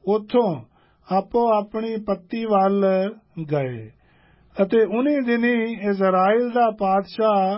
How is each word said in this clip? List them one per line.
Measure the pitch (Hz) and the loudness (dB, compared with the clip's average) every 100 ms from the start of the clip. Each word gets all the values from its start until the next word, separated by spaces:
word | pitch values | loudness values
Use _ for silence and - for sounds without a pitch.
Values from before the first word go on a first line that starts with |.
| - | 0
ਉੱਥੋਂ | 214 208 247 226 147 113 _ _ _ - | -2 0 0 0 -2 -10 _ _ _ -4
ਆਪੋ | 185 196 240 233 | -4 0 0 2
ਆਪਣੀ | 214 208 220 226 220 214 | 2 0 -6 -6 -6 -4
ਪੱਤੀ | 190 - 226 226 | -6 -6 -6 0
ਵੱਲ | 196 196 196 196 190 196 220 _ - 151 | 2 2 2 2 0 -2 -6 _ -14 -4
ਗਏ। | 147 131 120 110 _ _ _ _ _ _ - | -4 -4 -8 -14 _ _ _ _ _ _ -4
ਅਤੇ | 196 - 214 214 | 2 2 2 0
ਉਨੀ | 269 294 240 | 0 0 0
ਦਿਨੀ | 233 240 240 226 226 202 | 0 2 0 -2 -4 -4
ਇਜ਼ਰਾਈਲ | 196 190 185 190 226 247 | 0 2 2 2 2 0
ਦਾ | 240 233 214 | 2 0 0
ਪਾਤਸ਼ਾਹ | 196 190 196 - 220 202 190 | 0 0 -2 -2 0 2 0